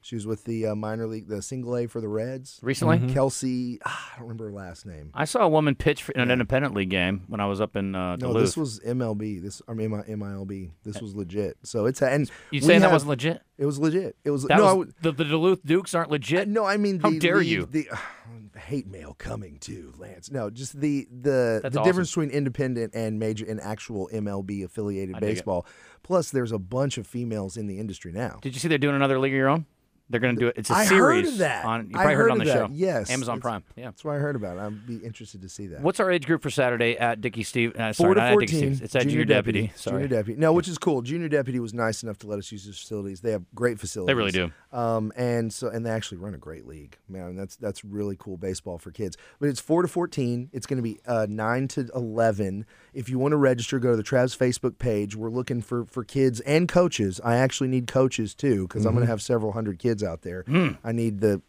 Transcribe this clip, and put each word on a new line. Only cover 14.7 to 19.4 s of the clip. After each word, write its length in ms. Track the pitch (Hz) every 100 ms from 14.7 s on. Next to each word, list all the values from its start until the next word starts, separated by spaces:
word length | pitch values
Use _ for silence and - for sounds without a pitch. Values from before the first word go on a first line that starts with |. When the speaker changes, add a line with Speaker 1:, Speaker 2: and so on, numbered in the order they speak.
Speaker 2:
was, 140 | 190 165
Speaker 1:
w- 40 | -
Speaker 2:
the, 120 | 165
the 120 | 139
Duluth 400 | 151 156 175 190
Dukes 300 | 139 170 185
aren't 160 | 170 160
legit? 380 | 147 110 165 202
Speaker 1:
Uh, 20 |
no, 140 | 214 202
I 100 | 208
mean 240 | 208 190
Speaker 2:
How 80 | -
Speaker 1:
the 100 | 160
Speaker 2:
dare 200 | 170 196
Speaker 1:
league, 100 | 151
Speaker 2:
you? 160 | 104
Speaker 1:
the, 240 | 85 147 135 113 - -
<sighs> 340 | 113 117 104 104
hate 280 | - 143 98
mail 280 | 95 78 -
coming 380 | - 113